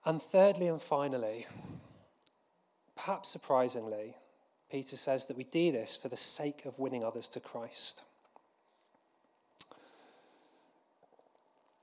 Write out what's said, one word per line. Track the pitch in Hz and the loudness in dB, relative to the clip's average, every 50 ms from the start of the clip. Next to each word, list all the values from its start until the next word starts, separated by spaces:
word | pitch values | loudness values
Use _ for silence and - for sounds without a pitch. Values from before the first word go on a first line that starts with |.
| - | 0
And | 170 160 156 | -2 -2 -2
thirdly | - - - 190 190 202 202 175 180 175 | -4 2 6 8 8 8 8 4 2 0
and | 165 151 | 0 0
finally, | - - 156 143 143 143 131 127 117 107 110 120 113 - - - - - - - - - - - - - _ _ _ - _ _ _ _ _ _ _ _ _ _ _ _ _ | -2 0 0 0 2 0 0 -2 -2 -2 -4 -6 -10 -12 -14 -16 -14 -14 -14 -14 -16 -20 -20 -20 -20 -20 _ _ _ -20 _ _ _ _ _ _ _ _ _ _ _ _ _
perhaps | - - - 196 185 - - | -12 -4 -4 -4 -2 -2 -4
surprisingly, | - 160 - - 143 131 127 123 117 123 110 110 107 104 107 113 123 - - _ _ _ _ _ _ _ _ _ | -4 -4 0 2 4 4 4 4 0 -4 -6 -6 -6 -6 -8 -10 -12 -18 -20 _ _ _ _ _ _ _ _ _
Peter | - 139 131 - - | -8 -6 -4 -2 -2
says | 131 - - 135 131 - - | 0 2 2 2 0 0 -2
that | 131 123 | -4 -10
we | 131 | -10
do | - - 165 170 175 | -4 0 2 4 4
this | 147 117 110 107 - | 2 2 0 -2 -2
for | - - 131 | -2 -4 -6
the | - - | 0 2
sake | - - - - 156 147 143 - - | 4 4 4 4 0 -2 -4 -4 -10
of | 139 120 - | -12 -6 -4
winning | 135 131 127 123 113 | -2 -2 -2 0 -2
others | 113 113 117 110 - | -2 -2 -4 -6 -6
to | - - | -6 -6
Christ. | - - - 117 117 117 - - - - - - - - _ _ _ _ _ - _ _ _ _ _ _ _ _ _ _ _ _ _ _ _ _ _ _ _ _ _ _ _ _ - - - - - - - - - - - - _ - _ _ _ _ _ _ _ _ _ _ _ _ _ _ _ - _ _ - _ _ _ _ _ _ _ _ _ _ _ | -10 -10 -10 -10 -10 -8 -4 -2 -2 -2 -2 -4 -10 -20 _ _ _ _ _ -20 _ _ _ _ _ _ _ _ _ _ _ _ _ _ _ _ _ _ _ _ _ _ _ _ -18 -18 -18 -20 -20 -20 -20 -20 -20 -20 -20 -20 _ -20 _ _ _ _ _ _ _ _ _ _ _ _ _ _ _ -20 _ _ -20 _ _ _ _ _ _ _ _ _ _ _